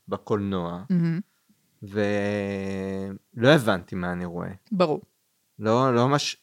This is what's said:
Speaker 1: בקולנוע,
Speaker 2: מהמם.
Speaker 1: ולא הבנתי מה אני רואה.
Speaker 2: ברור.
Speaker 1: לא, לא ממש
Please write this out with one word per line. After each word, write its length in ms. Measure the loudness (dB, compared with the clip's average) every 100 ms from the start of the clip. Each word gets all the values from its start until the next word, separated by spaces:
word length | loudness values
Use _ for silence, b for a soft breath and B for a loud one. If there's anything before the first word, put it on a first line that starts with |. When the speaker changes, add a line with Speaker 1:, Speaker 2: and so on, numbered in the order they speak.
| -8
Speaker 1:
בקולנוע, 760 | -8 -2 -2 0 -2 -4 -6 -2
Speaker 2:
מהמם. 300 | 0 2 -2 -6 _ _ _ _ _
Speaker 1:
ולא 1700 | -6 -2 0 0 0 -2 -2 -4 -4 -6 -6 -6 -8 -10 -14 2 6
הבנתי 460 | 6 4 0 -4
מה 180 | -6 -4
אני 120 | -4
רואה. 240 | -6 -6 -8 -10 _
Speaker 2:
ברור. 280 | 0 0 0 -6 _ _ _ _ -4
Speaker 1:
לא, 360 | 2 4 4
לא 140 | 4 4
ממש 280 | 2 0 -6